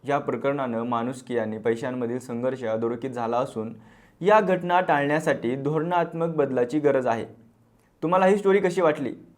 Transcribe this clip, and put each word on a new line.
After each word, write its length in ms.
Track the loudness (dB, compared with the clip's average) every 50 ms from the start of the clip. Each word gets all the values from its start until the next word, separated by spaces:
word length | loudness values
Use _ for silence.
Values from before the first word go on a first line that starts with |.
| -2
या 140 | -2 -2 -2
प्रकरणानं 640 | 0 -2 -4 -2 -2 -2 -2 0 -2 -2 -2 -4 -2
माणुसकी 560 | -2 -2 -2 -2 -4 -6 -8 -8 -4 -2 -2
आणि 200 | -2 -2 -6 -4
पैशांमधील 600 | -2 -2 -2 -2 -2 -6 -6 -4 -4 -4 -4 -6
संघर्ष 460 | -6 -8 -8 -4 -2 -2 -4 -2 -4
अधोरेखित 460 | -4 -2 -2 -2 -2 -2 -4 -6 -8
झाला 260 | -6 -4 -4 -2 0
असून 380 | 0 -2 -2 -4 -8 -8 -8 -10 -14 -20 -20 -20 _ _ _ _ _
या 200 | 2 6 6 6
घटना 400 | 6 4 0 0 0 2 2 2
टाळण्यासाठी 720 | 4 4 2 2 2 2 0 0 2 0 -2 0 0 -4 -4
धोरणात्मक 720 | -2 -2 -2 -2 0 -2 0 0 0 0 0 -2 -4 -4 -2
बदलाची 500 | 0 0 0 0 2 0 0 0 0 2
गरज 280 | 2 4 2 2 2
आहे. 180 | 0 -2 -2 -4 -10 -12 -20 -20 _ _ _ _ _ _ _ _ _ _ _ -2
तुम्हाला 240 | 0 2 4 4
ही 100 | 4 4
स्टोरी 220 | 4 4 4 4 4
कशी 220 | 2 2 0 2
वाटली 320 | 2 2 2 2 -4 -6 -8 -10 -16 -20 -20